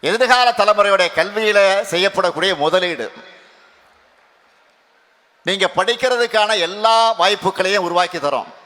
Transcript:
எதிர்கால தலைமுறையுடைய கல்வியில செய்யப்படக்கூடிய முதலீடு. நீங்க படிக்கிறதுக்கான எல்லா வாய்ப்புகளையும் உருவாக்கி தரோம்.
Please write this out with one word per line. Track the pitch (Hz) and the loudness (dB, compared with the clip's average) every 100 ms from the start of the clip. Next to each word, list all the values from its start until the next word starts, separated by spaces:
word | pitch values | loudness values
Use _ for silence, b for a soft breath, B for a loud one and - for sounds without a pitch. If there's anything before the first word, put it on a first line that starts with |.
எதிர்கால | - 214 247 254 247 233 | -2 0 4 4 4 2
தலைமுறையுடைய | 202 208 202 196 175 160 | 2 2 2 2 0 0
கல்வியில | 175 208 220 202 196 196 - | -2 -2 0 2 4 2 -2
செய்யப்படக்கூடிய | 170 196 190 180 156 180 170 | -2 -2 0 -4 -2 -4 -2
முதலீடு. | 151 180 180 156 113 - - - _ _ _ _ _ _ _ _ _ _ _ _ _ _ _ _ _ _ _ _ - | 0 0 -2 -6 -10 -12 -20 -20 _ _ _ _ _ _ _ _ _ _ _ _ _ _ _ _ _ _ _ _ -4
நீங்க | 190 185 - | 0 0 0
படிக்கிறதுக்கான | 196 233 254 247 233 220 214 220 170 | -2 0 0 0 0 0 0 0 -2
எல்லா | 202 220 226 226 170 | -2 2 2 2 2
வாய்ப்புகளையும் | 190 208 - - 185 202 175 | 0 0 -4 -2 -2 -2 -2
உருவாக்கி | 175 175 175 | -2 -2 -2
தரோம். | 143 135 - - | -4 -4 -8 -16